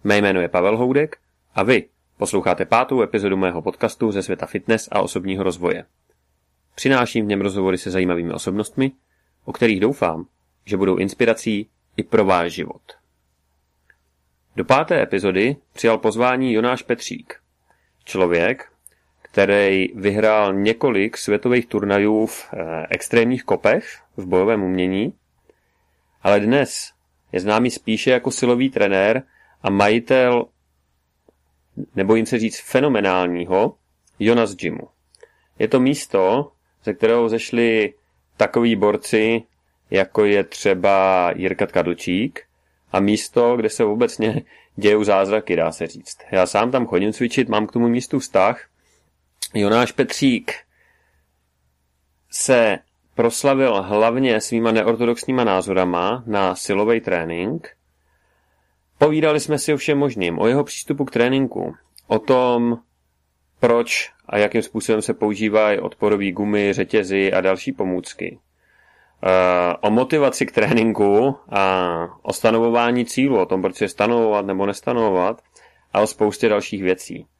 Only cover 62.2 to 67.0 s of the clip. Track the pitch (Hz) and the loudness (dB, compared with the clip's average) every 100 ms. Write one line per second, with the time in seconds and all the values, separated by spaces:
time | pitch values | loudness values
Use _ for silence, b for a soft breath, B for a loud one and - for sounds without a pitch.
62.2 | - 127 127 120 120 117 _ _ _ _ | 2 2 2 0 0 -2 _ _ _ _
63.2 | _ _ _ _ 120 117 117 - - _ | _ _ _ _ 2 2 0 -4 -6 _
64.2 | - 104 104 113 - 113 - 110 107 - | -6 0 0 0 -4 -6 0 0 0 -2
65.2 | 107 101 107 107 107 101 98 - 104 104 | -2 0 0 2 2 0 -4 -2 0 0
66.2 | 98 92 104 104 101 95 92 110 | -2 -4 -2 0 0 -2 0 0